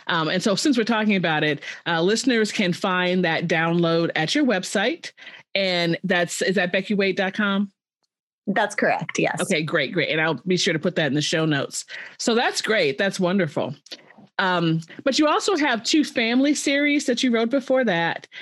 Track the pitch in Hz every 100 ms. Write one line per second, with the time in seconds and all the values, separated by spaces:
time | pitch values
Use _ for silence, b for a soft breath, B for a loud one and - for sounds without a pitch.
0 | B 170 156 180 214 196 311 247 220 220
1 | 214 196 165 151 151 143 - B - 165
2 | 180 226 269 233 208 - 208 - 202 185
3 | 180 185 170 156 170 165 165 170 165 165
4 | 170 - 156 294 262 185 - 208 226 330
5 | - - B B B 196 190 175 170 165
6 | 180 180 175 - - 190 180 190 190 202
7 | 196 185 190 202 208 196 202 _ _ _
8 | _ _ _ _ - 214 208 - 185 101
9 | - - - - 180 151 156 160 131 175
10 | 139 156 160 143 185 180 196 160 175 175
11 | 147 147 143 165 160 139 - - - B
12 | B B - 226 330 403 - 214 151 -
13 | 196 190 190 196 156 135 - 151 - -
14 | B B B - 190 180 165 160 - B
15 | 277 262 302 349 - 349 294 226 - 320
16 | - - 226 247 285 285 302 277 294 294
17 | 294 240 262 226 233 277 262 262 233 170
18 | 165 - - B